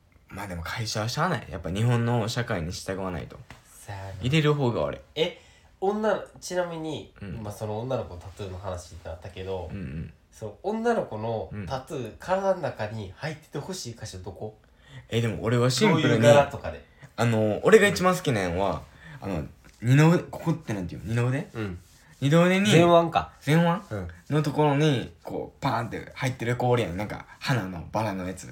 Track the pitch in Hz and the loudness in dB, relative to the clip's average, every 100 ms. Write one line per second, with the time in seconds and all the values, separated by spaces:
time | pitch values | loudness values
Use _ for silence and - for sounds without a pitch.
0 | _ _ - 95 98 87 82 113 110 113 | _ _ -18 -14 -10 -8 -8 -6 -4 -4
1 | 110 147 175 131 - 80 82 95 120 120 | -4 -2 -2 -2 -6 -10 -6 0 2 2
2 | 117 120 107 123 117 101 82 90 - 95 | 2 0 -2 -4 -4 -4 -4 -8 -8 -6
3 | 95 82 60 - - - _ - - - | -6 -8 -10 -16 -20 -20 _ -20 -16 -14
4 | - - 131 160 147 147 127 101 71 67 | -12 -6 0 2 4 2 2 0 -2 -4
5 | - - 175 - - - _ - 190 208 | -8 -2 -2 -4 -20 -20 _ -4 -2 0
6 | 220 190 - - - 180 175 165 156 135 | 0 -2 -4 -14 -6 -2 -2 -4 -6 -8
7 | - - 101 113 104 - 107 107 127 127 | -10 -14 -12 -10 -10 -8 -6 -6 -4 -4
8 | - 87 95 - 98 90 95 87 - 87 | -6 -12 -16 -12 -12 -10 -10 -10 -12 -16
9 | 85 80 95 - 95 95 85 98 73 76 | -14 -14 -14 -12 -8 -6 -8 -10 -8 -10
10 | - - _ - 107 - 185 220 233 220 | -12 -14 _ -14 -14 -8 -6 -2 0 0
11 | - 107 113 110 - 104 95 131 - 143 | -2 -6 -6 -6 -6 -10 -6 -8 -6 -10
12 | 110 - - 190 196 180 139 - 107 113 | -10 -10 -2 0 2 0 -2 -4 -8 -8
13 | 95 - 151 147 - 151 160 185 120 113 | -10 -10 -10 -10 -10 -10 -8 -10 -10 -12
14 | 113 92 95 - 110 - _ _ - 131 | -14 -12 -14 -12 -14 -14 _ _ -20 -18
15 | - 113 117 92 110 120 123 123 214 160 | -4 -2 0 -2 0 2 2 4 4 4
16 | 151 113 147 143 139 - - - - - | 4 6 8 8 6 -2 -10 -10 -16 -20
17 | - - 117 110 107 101 156 208 202 180 | -12 0 2 4 2 2 8 8 8 4
18 | 185 180 151 110 92 85 98 76 - - | 2 2 0 0 0 0 0 -2 -8 -20
19 | - - 98 85 67 - - - 113 135 | -20 -14 -8 -6 -8 -14 -20 -4 4 8
20 | 160 170 - - 165 160 - 101 87 - | 8 6 0 -6 -4 -4 -4 -6 -6 -8
21 | 92 117 120 135 - 117 104 87 - - | -4 0 0 -2 -6 -8 -8 -8 -16 -20
22 | - - 139 165 180 190 202 156 170 170 | -20 -2 4 6 6 4 6 8 10 8
23 | 165 - - - - 160 170 185 - 104 | 6 0 -4 -8 2 4 4 0 -4 -8
24 | 85 - - 147 151 139 147 139 156 120 | -8 -12 -2 0 0 2 2 4 2 2
25 | 85 - - 95 - - 139 113 113 90 | -2 -12 -10 -10 -10 -6 -4 -2 -4 -10
26 | - - 131 - 120 123 123 120 95 85 | -12 -6 -4 -4 -4 0 2 2 0 -4
27 | 104 - - - - 123 95 87 80 107 | -6 -8 -14 -10 -2 -2 -2 -10 -6 -4
28 | 110 95 90 - 120 | -4 -4 -8 -10 -14